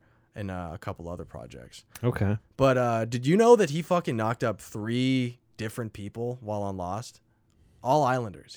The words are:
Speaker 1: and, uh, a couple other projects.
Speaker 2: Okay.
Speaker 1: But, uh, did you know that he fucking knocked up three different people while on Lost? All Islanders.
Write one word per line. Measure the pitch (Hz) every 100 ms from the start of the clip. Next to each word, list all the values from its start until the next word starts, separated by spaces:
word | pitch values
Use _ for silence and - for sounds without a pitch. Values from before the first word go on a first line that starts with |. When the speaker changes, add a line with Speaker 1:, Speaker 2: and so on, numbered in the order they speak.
| _ _ _
Speaker 1:
and, | - 98
uh, | 92 87
a | 82
couple | - 95 85
other | 87 80
projects. | 69 62 64 60 - _ -
Speaker 2:
Okay. | 120 - 98 107 - -
Speaker 1:
But, | 131 127
uh, | 123 113
did | 113 120 127
you | 185
know | 226 240
that | 175
he | 151
fucking | 165 175 170 117
knocked | 110 117
up | 123 101
three | - 110 107 120 127 131 123 120 _ -
different | 110 - 110
people | - 101 113 120 123
while | 107 104
on | 101 95
Lost? | 87 101 123 - _ _ _ _ _ _
All | 120 151
Islanders. | 131 127 113 71 -